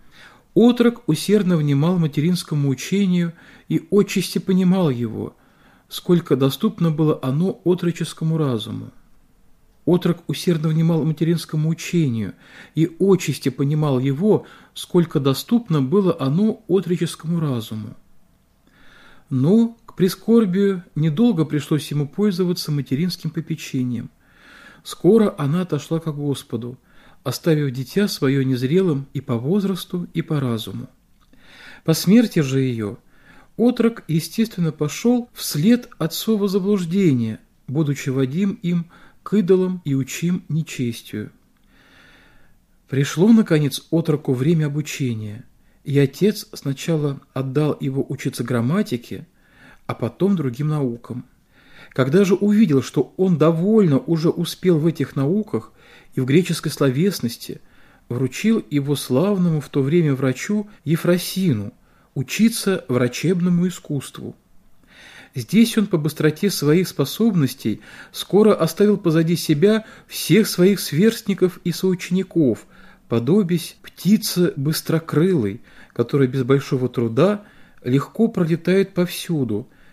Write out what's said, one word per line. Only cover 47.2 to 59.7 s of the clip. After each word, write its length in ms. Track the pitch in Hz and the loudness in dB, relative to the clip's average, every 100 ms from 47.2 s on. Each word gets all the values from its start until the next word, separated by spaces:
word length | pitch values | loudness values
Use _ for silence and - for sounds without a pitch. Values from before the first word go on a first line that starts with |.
| _ | _
отдал 420 | - 135 135 151 - | -6 -2 0 0 -2
его 260 | 147 135 - | -4 -4 -4
учиться 360 | 135 143 - | -4 -6 -6
грамматике, 840 | 120 127 117 185 214 120 - 95 - _ _ _ - - - | -2 0 0 0 -2 -4 -8 -14 -14 _ _ _ -20 -20 -12
а 80 | |
потом 440 | - 117 - 190 196 | -6 -6 -2 0 0
другим 320 | 139 120 151 | -2 -4 -4
наукам. 560 | 151 135 117 - 117 - _ _ _ _ - - | -2 -4 -6 -10 -14 -14 _ _ _ _ -20 -10
Когда 340 | - 131 165 | -2 2 4
же 120 | 196 190 | 4 2
увидел, 460 | 208 208 214 135 | 4 4 4 4
что 320 | 123 - 127 - | 0 -2 -4 0
он 200 | 190 160 | 0 4
довольно 640 | 156 165 185 220 185 135 | 4 2 2 4 4 4
уже 300 | - 165 160 | 0 0 0
успел 500 | - 170 - 180 165 | 0 -4 -2 2 2
в 80 | 165 | 2
этих 300 | 151 135 - | -2 -4 -2
науках 560 | 135 202 208 110 - _ - - - - | 0 0 -2 -6 -8 _ -20 -20 -10 -4
и 60 | |
в 40 | 127 | 2
греческой 460 | 143 180 165 156 | 2 2 -2 -4
словесности, 880 | - 139 131 196 - 226 - - - - _ - _ - | 0 0 2 0 0 -6 -8 -14 -16 -18 _ -20 _ -8
вручил 580 | 120 131 - 214 226 - | -4 -4 -2 0 0 0
его 260 | 143 139 143 | -2 0 -2
славному 640 | - 127 190 202 175 156 | 0 0 2 2 0 0
в 80 | |
то 140 | - | -2